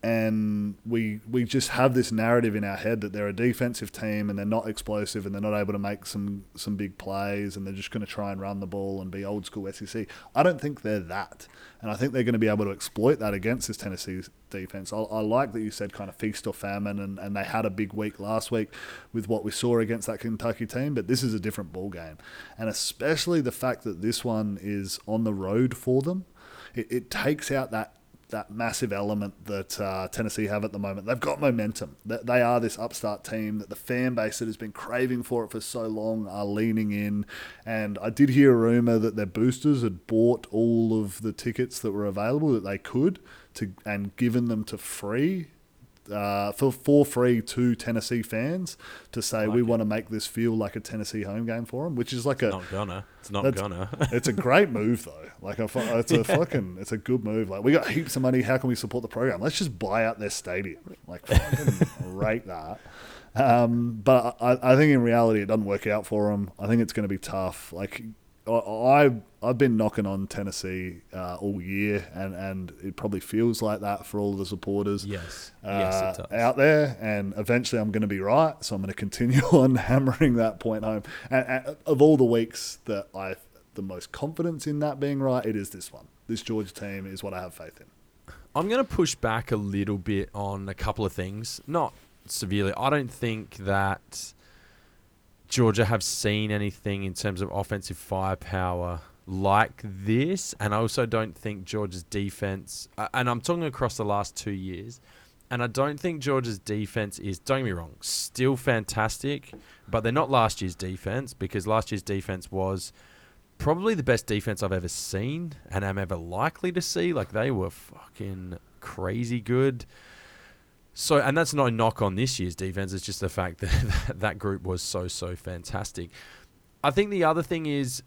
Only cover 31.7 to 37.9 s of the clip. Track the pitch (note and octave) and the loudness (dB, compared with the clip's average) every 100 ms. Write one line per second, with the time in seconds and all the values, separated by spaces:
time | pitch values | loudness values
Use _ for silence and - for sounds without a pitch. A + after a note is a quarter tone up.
31.7 | - - - G#2+ A#2 A2+ B2 A#2+ A#2+ A2+ | -4 -10 -12 -8 -6 2 4 6 4 0
32.7 | - A#2 - A2 G#2 - A2 G#2+ G#2+ G2+ | -4 -8 -4 -4 -4 -6 -4 -4 -4 -6
33.7 | - - B2 B2+ A#2+ G#2+ - A2+ A2 A2 | -12 -4 0 0 0 -2 -2 -6 -6 -10
34.7 | - - B2 B2+ B2 A#2 A#2+ G#2+ A2 - | -10 -6 0 0 0 -2 -2 -2 -8 -8
35.7 | B2 A2+ G#2+ A2 A2 G2+ G2 G#2 G#2 A2+ | -6 -4 -2 -2 -2 -4 -4 -2 2 2
36.7 | A2 G#2+ G#2 G#2 G#2 G#2 - - - - | 2 2 0 0 -2 -4 -8 -14 -14 -6
37.7 | A2 G#2+ | -4 -4